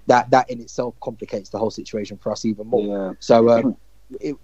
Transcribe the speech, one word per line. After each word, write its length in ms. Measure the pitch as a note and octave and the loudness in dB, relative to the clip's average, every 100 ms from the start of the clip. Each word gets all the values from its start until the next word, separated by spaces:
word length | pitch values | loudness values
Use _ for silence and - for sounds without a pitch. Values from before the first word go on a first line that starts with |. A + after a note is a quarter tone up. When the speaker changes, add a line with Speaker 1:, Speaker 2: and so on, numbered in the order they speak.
| - | 2
Speaker 1:
that, 240 | B2 A#2+ | 2 4
that 180 | C3 B2 | 2 2
in 100 | A#2+ | -8
itself 340 | A#2 - B2 - | -10 -6 -8 -6
complicates 480 | C3 A2 G#2 G#2+ F#2+ | -12 -12 -10 -10 -8
the 100 | G#2 | -4
whole 120 | G#2+ | -4
situation 480 | - - A2 G2+ G2+ | -6 -10 -8 -8 -8
for 120 | A2 | -8
us 140 | G#2 | -4
even 220 | A2+ G#2 A2 | -4 -4 -2
more. 160 | A#2+ G#2 G2+ F#2+ | -2 -2 -4 -6
Speaker 2:
Yeah. 40 | F#2 | -6
Speaker 1:
So, 280 | - A#2 A#2 | 4 6 6
um, 260 | A#2 A#2 - - - - B2+ | 4 2 -4 -12 -20 -18 -10
it, 160 | D3+ C#3 | -8 -8